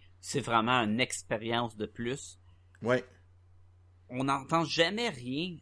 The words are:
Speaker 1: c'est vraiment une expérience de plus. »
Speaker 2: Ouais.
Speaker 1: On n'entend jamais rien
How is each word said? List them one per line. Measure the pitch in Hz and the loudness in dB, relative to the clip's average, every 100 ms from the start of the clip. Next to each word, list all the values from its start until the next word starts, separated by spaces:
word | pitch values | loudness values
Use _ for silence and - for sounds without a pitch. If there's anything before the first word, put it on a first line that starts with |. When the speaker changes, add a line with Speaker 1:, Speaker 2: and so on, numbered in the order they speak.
| - - | -14 -18
Speaker 1:
c'est | - - | -4 -4
vraiment | 113 117 113 127 | 2 2 4 4
une | 107 110 | 4 2
expérience | 127 - - 113 113 117 120 107 | 0 -2 -4 -4 0 0 -2 -4
de | 107 | -8
plus. » | - 117 139 - - - - - - | -4 -4 -4 -8 -18 -20 -20 -20 -6
Speaker 2:
Ouais. | 110 127 - - - - - - - - - - - | 2 2 0 -18 -20 -20 -20 -20 -20 -20 -20 -20 -8
Speaker 1:
On | 127 | -2
n'entend | 135 139 - 165 | 0 0 2 0
jamais | 156 160 165 208 240 | 2 2 2 2 -4
rien | 135 120 139 180 160 | -4 -6 -4 -4 -8